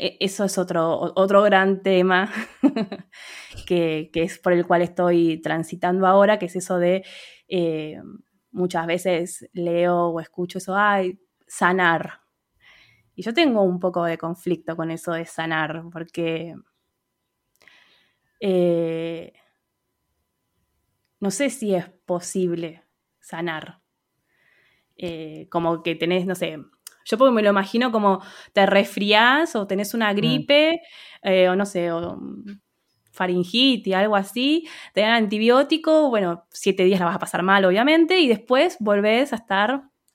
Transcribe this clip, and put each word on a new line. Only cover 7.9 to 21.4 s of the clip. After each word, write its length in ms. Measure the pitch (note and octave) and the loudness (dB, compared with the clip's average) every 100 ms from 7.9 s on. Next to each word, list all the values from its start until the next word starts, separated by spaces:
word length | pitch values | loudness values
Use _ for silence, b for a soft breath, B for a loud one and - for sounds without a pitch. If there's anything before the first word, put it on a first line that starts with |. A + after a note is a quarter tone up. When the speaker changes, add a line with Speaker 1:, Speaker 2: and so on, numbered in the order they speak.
| D#3 - - _ _ _ | -14 -18 -20 _ _ _
Speaker 1:
muchas 340 | F3 F3+ F3+ E3 | -6 -4 -4 -4
veces 600 | F3 F#3 F3 F3 - - | -2 0 -2 -4 -10 -14
leo 560 | F#3+ E3+ E3+ F3 F3 F3 | -6 -2 0 2 2 0
o 120 | E3 | -2
escucho 380 | D#3+ - F3 F#3 | -8 -8 -8 -8
eso, 180 | F#3 F#3+ | -4 0
"Ay, 440 | G#3 G3+ F#3 F#3+ _ _ _ | 2 2 -2 -6 _ _ _
sanar". 760 | - F3 F#3 F3 E3 - - _ _ _ _ b b b b b | 0 2 4 2 0 -4 -14 _ _ _ _ b b b b b
Y 80 | - | -12
yo 100 | A3 | -4
tengo 280 | A#3+ D#4+ A3+ | 0 2 4
un 160 | F#3+ F3+ | 2 2
poco 260 | F#3 F3 | -2 -2
de 140 | E3+ E3 | -2 -4
conflicto 580 | E3 F3+ - E3 E3 E3 | -6 -8 -4 -4 -4 -6
con 140 | D#3+ | -6
eso 220 | D#3+ - | -6 -6
de 120 | E3 | -6
sanar, 600 | E3 - D#3+ D#3+ D#3 D#3+ E3 | -8 -8 -4 -2 -4 -6 -12
porque, 640 | E3+ E3 - E3 E3 E3 - - _ _ _ _ _ _ _ _ _ b b b b b b b _ | -14 -10 -6 -4 -4 -8 -16 -20 _ _ _ _ _ _ _ _ _ b b b b b b b _
eh, 920 | G#3 F#3 F3 E3+ E3 E3 E3 E3 E3+ _ _ _ _ _ _ _ _ _ _ _ _ _ _ _ _ _ _ _ | 0 2 2 2 -2 -4 -8 -10 -14 _ _ _ _ _ _ _ _ _ _ _ _ _ _ _ _ _ _ _
no 100 | G3 | -6
sé 200 | G3 | -2